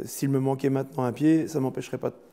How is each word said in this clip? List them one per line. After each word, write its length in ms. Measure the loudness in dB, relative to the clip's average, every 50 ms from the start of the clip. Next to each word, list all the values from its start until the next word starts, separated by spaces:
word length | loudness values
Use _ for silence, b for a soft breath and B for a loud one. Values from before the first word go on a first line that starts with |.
| -8
s'il 260 | -10 -6 -4 0 0
me 100 | 2 2
manquait 300 | 2 0 0 0 2 2
maintenant 340 | 2 0 -2 -2 -4 -2 -2
un 80 | -2 0
pied, 340 | 2 4 4 4 4 2 0
ça 100 | -2 -2
ne 60 | -2
m'empêcherait 340 | -2 -2 -4 -8 -8 -6 -4
pas 140 | -4 -4 -6 -6 -14 -16